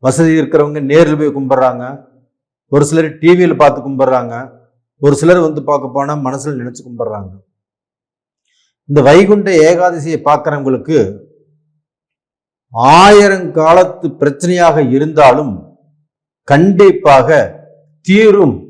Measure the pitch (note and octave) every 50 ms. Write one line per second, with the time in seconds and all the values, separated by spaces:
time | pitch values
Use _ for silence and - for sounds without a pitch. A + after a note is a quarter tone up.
0 | - C3 B2+ - E3 D#3+ D#3+ D#3+ D3 - - D#3 D3 D3 D3 D3+ C#3+ C3+ D3 D#3
1 | E3+ D3+ D3+ D3 D3+ D3 C3+ C#3 C#3 C3 C3 B2+ C3 B2+ B2 A#2+ B2 B2+ C#3 C#3+
2 | _ _ _ _ _ _ _ _ _ _ _ _ _ _ C#3 C#3+ D3 D3 D#3+ D#3+
3 | D#3+ D#3 D3+ - - E3 F3+ F3 F3+ - - B2+ D3+ C#3+ C#3+ C#3+ B2 C#3 C#3 C3
4 | C3+ C3 C3 B2+ A#2+ A#2 A#2 A#2 C3 B2+ - _ _ _ _ _ _ _ _ _
5 | C#3 C#3+ C#3+ - D#3 E3 F3+ F3+ E3+ D#3 D3+ D3+ C3+ C3+ D3 C#3+ C3 C3 A#2+ C#3
6 | C#3 C#3+ D3+ D3+ C#3+ C3 C3+ C3+ A#2+ D3 D3 C3 A#2+ B2 A#2+ - A2+ B2 A#2+ A#2
7 | A#2 A2+ G#2+ G#2 G2 F#2 F#2 F#2+ _ _ _ _ _ _ _ _ _ _ _ _
8 | _ _ _ _ _ _ _ _ _ _ _ _ _ _ _ _ _ _ C#3+ D3
9 | C3 C3 D3 F3 G#3 G3 G#3 G#3 G3 G3 F#3+ E3 D3+ D#3+ F3 E3+ F3+ F3+ F3 E3
10 | D3 E3 D#3+ D3 - D3 D3 D3 D3 D#3 D3 C#3+ C#3 C3 C3 B2 B2+ - D#3+ D3
11 | G#2+ F#2+ G2+ - - _ _ _ _ _ _ _ _ _ _ _ _ _ _ _
12 | _ _ _ _ _ _ _ _ _ _ _ _ _ _ B2 A2+ A#2 C3 D3+ E3+
13 | F#3 G3+ G#3 G#3 G3+ G3+ G3 F#3+ F3+ D#3+ C#3+ E3 D#3 D#3+ E3+ F3+ F#3 F#3 - -
14 | - D#3 - - - D3+ C#3 - - F3 F3+ F3+ F3 E3 D3+ D3+ D3 B2 B2 C3+
15 | D3 D#3 D#3 D3+ D3 C3+ B2 C#3+ D3+ C3+ G2 F2 - - _ _ _ _ _ _
16 | _ _ _ _ _ _ _ _ _ - C#3 D3 E3+ G3 G3 F3 G3+ G3 F3 -
17 | - D3+ C#3 C3+ B2 C3 D#3+ C#3+ A2+ F2+ - - - _ _ _ _ _ _ _
18 | _ - F#3 G#3 A3 G#3+ G3 G3+ F#3+ C#3+ G#2+ F#2 D#2 -